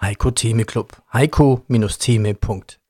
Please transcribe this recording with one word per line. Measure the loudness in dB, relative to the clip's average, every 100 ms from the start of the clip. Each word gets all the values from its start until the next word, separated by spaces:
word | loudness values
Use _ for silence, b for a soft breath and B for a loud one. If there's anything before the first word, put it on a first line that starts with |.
Heiko | -8 -2 -2
Theme | -2 -2 -2
Club. | -2 -6 -8 -16 _
Heiko | 0 0 4 4 2 0
Theme | 0 0 -2 0 0 0
Punkt | -4 -6 -6 -10 -20